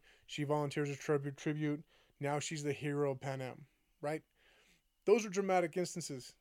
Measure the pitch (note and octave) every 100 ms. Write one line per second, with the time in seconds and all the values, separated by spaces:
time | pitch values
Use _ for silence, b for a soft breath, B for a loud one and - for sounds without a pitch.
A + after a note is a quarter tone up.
0 | b b - - C#3+ D3+ D3 C#3+ D3 C#3
1 | - D3 C#3 C#3 - D3+ D3+ D3 - b
2 | b - C#3+ D3 - D#3+ D3 C#3 D3+ C#3+
3 | C#3+ C3+ C#3 C3+ B2+ - D3 _ _ _
4 | C#3+ D#3 - b b b b b _ _
5 | - A3+ G#3+ F#3 G3 F#3 F3 F3+ F3 -
6 | - C#3 - -